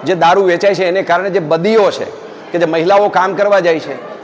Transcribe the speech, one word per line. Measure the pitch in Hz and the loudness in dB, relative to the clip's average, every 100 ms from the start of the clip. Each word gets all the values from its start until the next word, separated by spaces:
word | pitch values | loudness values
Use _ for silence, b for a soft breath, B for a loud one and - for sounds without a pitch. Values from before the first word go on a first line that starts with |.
જે | 143 180 | -4 2
દારૂ | 165 190 | 4 4
વેચાય | 190 170 202 180 | 2 2 2 2
છે | 185 | 0
એને | 190 | -2
કારણે | 170 170 196 | 0 0 0
જે | 185 | -2
બદીઓ | 151 165 196 226 185 | -2 0 2 2 2
છે | - - - - - - | 0 -10 -12 -16 -18 -8
કે | 175 | -2
જે | 165 | 0
મહિલાઓ | 165 170 202 208 | 0 2 2 2
કામ | 196 185 | 0 0
કરવા | 185 202 196 | 0 2 2
જાય | 170 160 | 2 0
છે | 143 131 - - | -4 -12 -12 -14